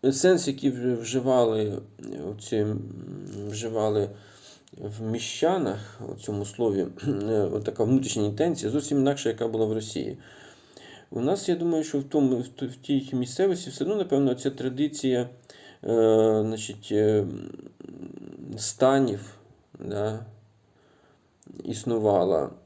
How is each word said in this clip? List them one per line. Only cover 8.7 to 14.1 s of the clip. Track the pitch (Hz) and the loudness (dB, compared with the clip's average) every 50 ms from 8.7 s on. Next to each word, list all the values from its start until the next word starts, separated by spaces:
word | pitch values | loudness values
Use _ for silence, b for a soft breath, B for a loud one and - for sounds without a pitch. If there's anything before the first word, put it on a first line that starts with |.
зовсім | 123 147 143 - 147 | -2 -2 -2 0 2
інакша, | 139 135 139 143 139 - 120 | 2 4 2 2 0 -2 -2
яка | 107 - 117 | -2 0 -2
була | 113 110 110 110 | -2 0 0 0
в | 107 110 | 2 0
Росії. | 110 107 110 - - 127 - 131 B B B B B B B B B B B B B B B B B B B | -2 -4 -4 -6 -6 -6 -6 -8 B B B B B B B B B B B B B B B B B B B
У | - 113 | -6 -2
нас, | 120 143 190 196 - - | 0 0 0 0 0 0
я | 175 | 0
думаю, | 170 170 170 165 160 156 | 2 2 2 2 0 0
що | - - 143 | 0 -2 -4
в | 139 | -4
тому, | 139 - 151 139 131 127 | 0 2 2 4 4 2
в | 120 127 | 0 -2
т-, | - - - 135 | -6 -8 -8 -8
в | 117 123 | -8 -8
тій | - - - 143 135 135 - - | -12 -2 0 0 0 0 -2 -2
місцевості | 127 123 123 - - 190 196 180 175 - 135 | -2 -2 -2 0 0 2 2 2 0 -4 -12
все | - - 139 | -6 -4 -2
одно, | 170 214 | -2 0
напевно, | 208 180 180 | -2 0 2